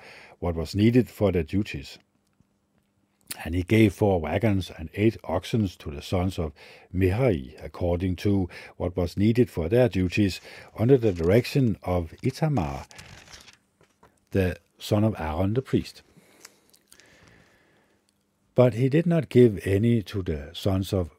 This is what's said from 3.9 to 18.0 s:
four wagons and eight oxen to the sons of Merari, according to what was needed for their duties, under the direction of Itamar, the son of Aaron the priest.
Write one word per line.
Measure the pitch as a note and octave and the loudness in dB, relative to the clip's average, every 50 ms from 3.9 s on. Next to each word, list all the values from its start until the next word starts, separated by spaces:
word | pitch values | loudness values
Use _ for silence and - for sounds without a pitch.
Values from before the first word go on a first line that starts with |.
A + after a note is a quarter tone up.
| - | 4
four | - G#2+ G2+ F#2+ F2 | 2 2 2 2 0
wagons | D2+ D2 F2+ G2+ A#2 A2 G2 F#2+ F2+ - | 0 -2 -2 0 0 0 0 -2 -4 -6
and | - - E2 D#2+ - | -10 -14 -14 -10 -4
eight | G2 G#2 A2+ G#2+ - - | 0 0 0 0 -2 -6
oxen | - E2 F2+ - - - A2+ G#2 | -6 -6 -6 -4 -2 -2 -2 -2
to | F2+ - - - E2 | -2 -6 -10 -14 -14
the | C#2+ D2 | -12 -12
sons | - - G2+ F#2 F2+ F#2+ F#2 | -8 -4 -2 -2 -2 -2 -4
of | - D#2+ D2+ - - - - - - - _ | -4 -6 -8 -8 -14 -20 -20 -20 -20 -18 _
Merari, | - F2+ F#2+ F2+ F#2+ A#2 C3+ B2 F#2 C#2+ B1+ B1 - - - | -2 0 0 0 2 0 0 0 0 -2 -4 -10 -16 -16 -16
according | D2+ - - F2+ F2 F2 E2+ F#2+ F#2 F2+ | -16 -8 -4 -2 -2 -2 -2 -2 -4 -4
to | - - G#2 G2+ G2 F#2 - - - - - - | -2 -2 0 0 0 -2 -4 -8 -14 -20 -20 -10
what | - F2 F2+ F2 | -8 -8 -4 -2
was | F2+ F2 F2 - | -4 -4 -2 -2
needed | F#2 G2+ A2 A2+ - - - | 0 0 2 2 2 0 0
for | - F2+ D#2+ E2 | -2 -4 -4 0
their | A2 A#2+ B2+ A2+ | 2 2 2 2
duties, | - F#2+ F#2 F2+ - G#2+ G#2 F#2+ - - - - - - - - - | 2 0 -2 0 0 0 0 0 -2 -6 -12 -20 -20 -20 -20 -14 -6
under | - G#2+ B2 C#3 | -2 2 4 4
the | B2 A2+ G#2+ F#2 | 4 4 0 0
direction | E2+ D#2+ F2 G2+ B2 - - - D3 C3 A2+ F2+ - | 0 2 4 4 4 2 2 0 0 0 0 -2 -4
of | - - F2+ F2 E2+ E2 - - | -4 -2 -2 -2 -2 -4 -8 -6
Itamar, | - C3 - - D#3+ D#3 D3 A#2 D#2+ C#2 C#2 C2+ - - - - - - - - - - - - - - - _ _ _ _ _ _ _ _ _ _ _ _ _ _ _ | -4 -4 -2 -2 -2 -2 -2 -2 -2 -4 -6 -8 -12 -16 -20 -20 -20 -20 -20 -20 -20 -20 -20 -20 -20 -20 -20 _ _ _ _ _ _ _ _ _ _ _ _ _ _ _
the | - G2 F#2 F2+ - - _ _ _ | -2 0 0 0 -2 -6 _ _ _
son | _ - - A2 G#2 G#2+ | _ -4 0 0 2 2
of | A2 F#2 | 0 0
Aaron | D2+ D#2+ D#2 D#2 F2+ F#2+ G2 A2 | -2 -4 -4 -2 -2 -2 -2 -2
the | - - | -4 -2
priest. | - - G2 - - - - - _ _ - _ _ _ _ - - _ _ _ _ _ _ _ _ - - _ _ _ _ _ - - _ _ _ _ _ _ _ _ _ _ _ _ _ | -2 -2 -2 -2 -4 -12 -20 -20 _ _ -20 _ _ _ _ -20 -20 _ _ _ _ _ _ _ _ -20 -20 _ _ _ _ _ -20 -20 _ _ _ _ _ _ _ _ _ _ _ _ _